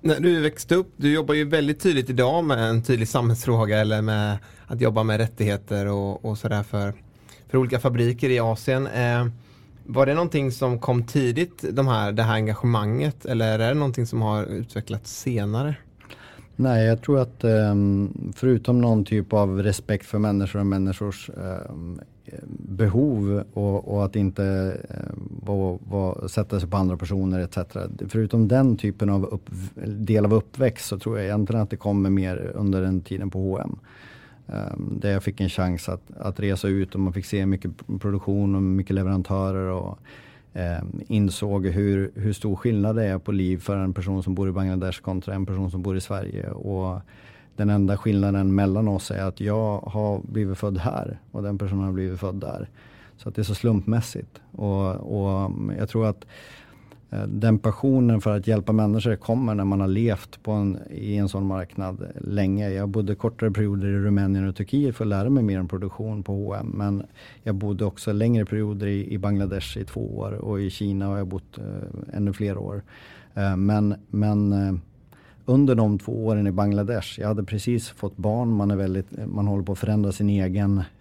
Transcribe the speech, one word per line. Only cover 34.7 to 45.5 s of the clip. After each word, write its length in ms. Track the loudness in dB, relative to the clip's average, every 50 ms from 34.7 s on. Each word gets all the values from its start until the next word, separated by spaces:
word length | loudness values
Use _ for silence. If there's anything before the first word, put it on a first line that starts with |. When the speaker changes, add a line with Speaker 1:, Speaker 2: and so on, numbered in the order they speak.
| -6 -6 -6 -6 -6 -4
Speaker 2:
där 120 | -2 0 -2
jag 100 | 0 -2
fick 180 | -2 -2 -2
en 80 | -2 -2
chans 400 | 0 0 0 0 0 -4 -4 -6
att, 140 | -8 -8 -8 -16 -16
att 240 | -8 -8 -8 -6 -2
resa 280 | -2 -2 -2 0 0 0
ut 260 | 0 0 0 -2 -2
och 60 | -2
man 120 | -2 0 0
fick 140 | -2 -4
se 200 | -2 -2 0 0
mycket 240 | 0 0 -2 -2 -8 -10 -10 -10 -8 -8 -4
produktion 540 | -2 -2 -2 -2 -2 0 0 2 2 2 2
och 80 | 2 2
mycket 320 | 2 2 0 0 0 0
leverantörer 760 | 0 2 2 0 0 0 0 -2 -2 0 -2 -2 -2 -2 -2
och, 280 | -4 -4 -6 -6 -10 -12 -16 -20 -20 -20 -20 -20 -20 -20 _ -14 -8
ehm, 480 | -6 -4 -4 -4 -4 -6 -6 -8 -10 -6
insåg 600 | 0 2 2 4 2 2 -2 -2 -2 0 0 0
hur, 440 | 0 2 2 2 4 2 2 0 -2 -4
hur 180 | -4 -2 -2 -2
stor 240 | -2 -2 -4 -4
skillnad 400 | 0 0 0 2 2 2 2 2
det 80 | 2 0
är 140 | 0 0 -2
på 140 | -2 -2 -2
liv 260 | 0 0 0 0 -2
för 180 | -2 -2 -2
en 160 | -2 0 -2 -2
person 300 | -2 -2 -2 -2 -2 -2
som 120 | -2 -2
bor 140 | -2 -2 -2
i 40 | 0
Bangladesh 480 | 0 -2 0 0 -2 -2 -4 -6 -6
kontra 340 | -6 -4 -4 -4 -4 -4 -4
en 120 | -4 -4
person 240 | -4